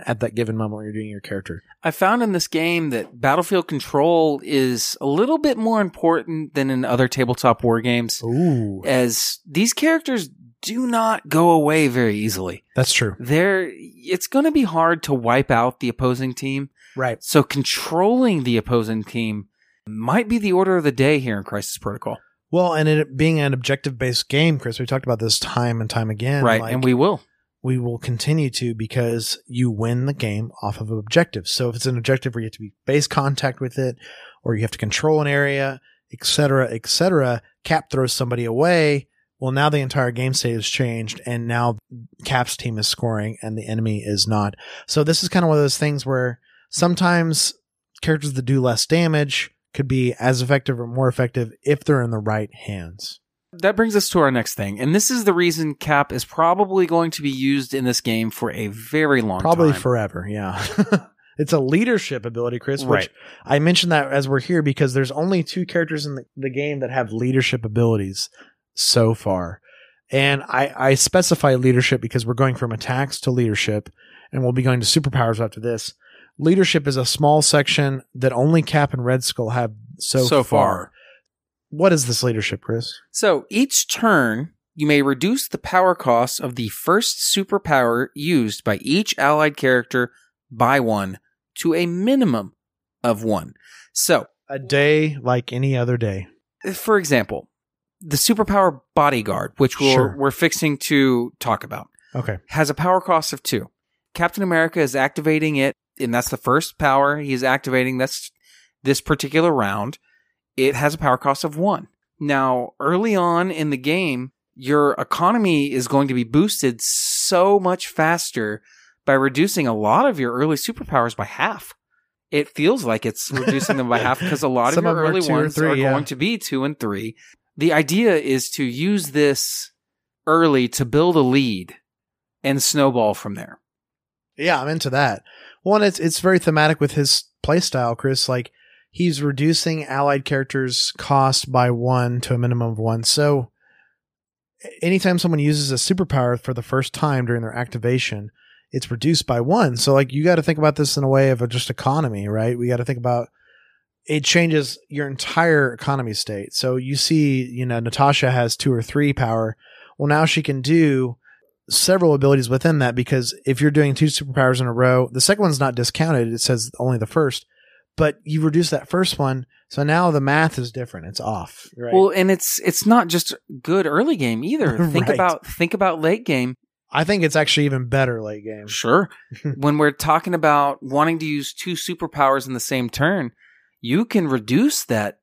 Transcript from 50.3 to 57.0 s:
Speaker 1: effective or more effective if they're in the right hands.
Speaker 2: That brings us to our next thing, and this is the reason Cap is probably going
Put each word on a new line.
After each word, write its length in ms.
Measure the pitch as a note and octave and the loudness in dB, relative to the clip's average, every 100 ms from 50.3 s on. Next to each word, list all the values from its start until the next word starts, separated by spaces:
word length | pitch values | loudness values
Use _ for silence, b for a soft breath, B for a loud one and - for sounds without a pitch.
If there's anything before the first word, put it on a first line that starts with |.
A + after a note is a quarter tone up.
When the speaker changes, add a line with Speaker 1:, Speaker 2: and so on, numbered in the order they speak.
| B2+ | 0
Speaker 1:
effective 380 | B2+ C#3+ - A#2+ | 2 0 0 -4
or 60 | A#2 | -6
more 200 | B2 C3 | 0 0
effective 440 | B2 B2 C3 A2+ - | 0 -2 -2 -6 -4
if 200 | C#3 D3 | -2 0
they're 180 | - C#3 | 2 2
in 80 | A#2+ | 2
the 60 | A2 | -2
right 300 | G#2+ G#2+ G#2+ | -2 -2 -4
hands. 640 | - - G2 E2+ F#2+ - - _ _ _ | -12 -12 -10 -10 -14 -16 -16 _ _ _
Speaker 2:
That 240 | F3 F#3 G#3 | -2 0 2
brings 200 | A3+ G3+ | 2 2
us 140 | - | 2
to 100 | F3+ | 2
our 120 | C#3+ | 4
next 240 | B2 A2 - | 2 -2 -6
thing, 240 | G2+ G#2 | -6 -2
and 140 | C3 | 0
this 160 | F#3+ - | 2 2
is 140 | A#3+ | 0
the 100 | G3+ | 2
reason 420 | F3 F3 D#3+ D#3 C#3+ | 2 2 0 -4 -4
Cap 360 | D#3 D3 C#3+ | 0 2 2
is 100 | A#2+ - | -4 -6
probably 600 | - E3 F#3 G3 F#3+ F3 | 0 2 2 2 2 2
going 240 | E3 | 2